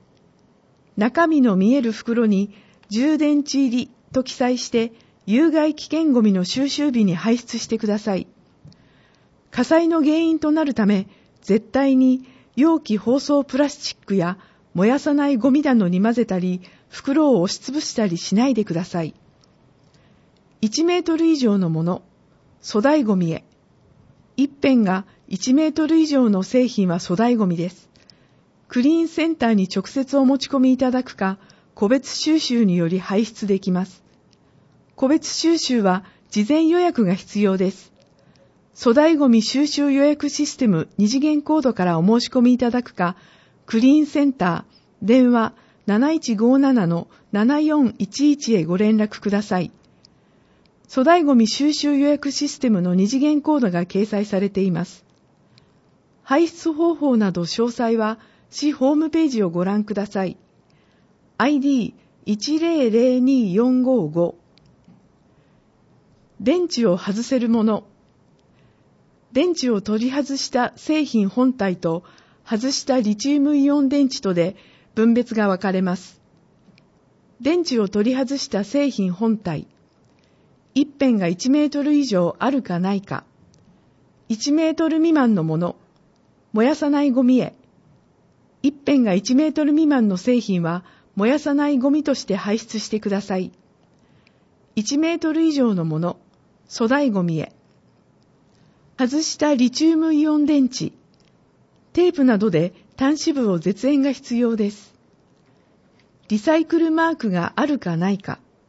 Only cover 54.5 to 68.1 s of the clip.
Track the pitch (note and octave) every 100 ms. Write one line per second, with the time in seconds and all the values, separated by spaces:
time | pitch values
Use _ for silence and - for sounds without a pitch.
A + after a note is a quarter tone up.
54.5 | G3 F#3+ E3 F3 - _ _ _ _ _
55.5 | _ _ _ _ _ _ _ - C#4 E4+
56.5 | - E4 D4+ E4+ D4+ C#4+ A#3+ G3+ F3 E3+
57.5 | - A#3+ A#3 A#3 A3+ G#3+ A3+ _ _ _
58.5 | - D4 - C4 D4+ D#4+ D#4+ D#4+ A#3+ F#3
59.5 | E3+ F#3 G#3 G#3 G3+ G#3 G#3 F#3 - _
60.5 | _ _ _ _ _ _ _ _ - B3
61.5 | D4 C#4 C4+ G3+ - _ _ - G#3+ -
62.5 | D#4 E4 E4 B3 G#3 B3+ B3+ B3+ C4+ G#3
63.5 | F#3 B3 B3+ B3+ B3+ D3+ D#3+ E3+ - _
64.5 | _ _ _ _ - _ _ _ _ _
65.5 | _ _ _ _ _ _ _ _ _ G3+
66.5 | F4 E4+ - A3+ F3+ - G3+ A#3+ C4 A#3
67.5 | A#3 A3 G#3 - _ _